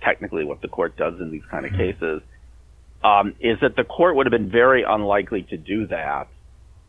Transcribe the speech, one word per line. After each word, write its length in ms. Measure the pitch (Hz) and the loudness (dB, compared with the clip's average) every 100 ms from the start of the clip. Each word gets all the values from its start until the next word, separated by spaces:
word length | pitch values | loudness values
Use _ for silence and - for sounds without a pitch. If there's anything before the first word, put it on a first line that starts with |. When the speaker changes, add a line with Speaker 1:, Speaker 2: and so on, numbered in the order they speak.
Speaker 1:
technically 440 | - - 98 82 73 | -2 -2 -4 -6 -6
what 160 | - | -8
the 80 | 80 | -10
court 260 | - 85 - | -4 -4 -2
does 240 | 80 87 | -6 -4
in 120 | 82 | -10
these 120 | 76 - | -10 -10
kind 140 | 73 67 | -10 -6
of 80 | |
Speaker 2:
Mm-hmm. 180 | 95 92 | -2 -2
Speaker 1:
cases, 300 | - 82 78 - - - - - - - - | -4 -6 -6 -10 -20 -20 -20 -20 -20 -20 0
um, 320 | 104 101 101 - | 4 4 2 -2
is 200 | 117 110 | -2 0
that 160 | 135 - | 0 0
the 80 | |
court 320 | 117 - 175 135 | -4 2 2 4
would 100 | 131 | 2
have 60 | |
been 180 | 117 98 | 0 2
very 340 | 117 127 127 | 4 6 6
unlikely 600 | - 107 101 101 90 104 | 2 0 2 0 0 -6
to 140 | - 85 | -6 -12
do 280 | 80 107 98 | -6 -4 -4
that, 400 | 82 71 71 - - - - - - | -6 -4 -6 -8 -18 -20 -20 -20 -20